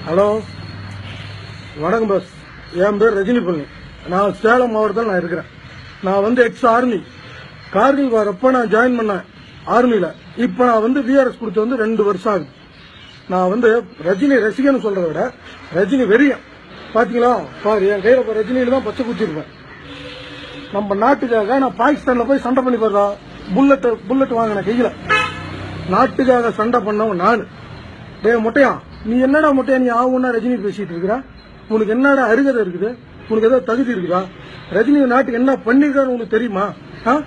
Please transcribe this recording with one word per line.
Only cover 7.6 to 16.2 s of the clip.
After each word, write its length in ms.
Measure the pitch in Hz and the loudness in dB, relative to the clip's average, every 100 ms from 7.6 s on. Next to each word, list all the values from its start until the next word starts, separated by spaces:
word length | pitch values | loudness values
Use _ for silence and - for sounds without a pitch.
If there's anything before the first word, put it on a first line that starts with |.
| - | -4
கார்கில் 340 | 190 247 277 277 | 2 2 2 2
வார் 160 | 226 208 | 2 0
அப்ப 200 | 185 254 | 2 2
நான் 160 | 254 220 | 2 2
ஜாயின் 220 | 214 254 240 | 2 2 2
பண்ணேன் 280 | 220 190 - - - - - | -2 -4 -8 -20 -20 -16 0
ஆர்மியில. 340 | 214 247 220 165 - - - 240 | 2 4 2 0 -6 -16 -4 -2
இப்ப 200 | 185 247 | 2 2
நான் 120 | 226 220 | 4 2
வந்து 160 | 285 240 | 0 2
வி 60 | 277 | 2
ஆர் 100 | 254 | 2
எஸ் 80 | - | -2
கொடுத்து 220 | 220 190 | -4 -2
வந்து 160 | 220 254 | -2 0
ரெண்டு 180 | 214 226 208 | 0 2 0
வருஷம் 240 | 190 220 | 0 0
ஆகுது. 180 | 196 139 - - - - - - - - | -2 -4 -18 -20 -20 -20 -20 -20 -20 -4
நான் 180 | 185 185 | 0 0
வந்து 160 | 214 233 226 185 - 160 | 2 4 2 -2 -6 -2
ரஜினி 300 | 190 285 262 214 | 0 4 4 2
ரசிகன்னு 360 | 208 277 254 202 | 0 2 2 0
சொல்றதை 200 | 190 170 | -2 -2
விட 180 | 151 247 - - - - 160 | -2 -4 -6 -20 -20 -6 -2
ரஜினி 280 | 196 269 220 | 0 2 4
வெறியன். 280 | 226 | 4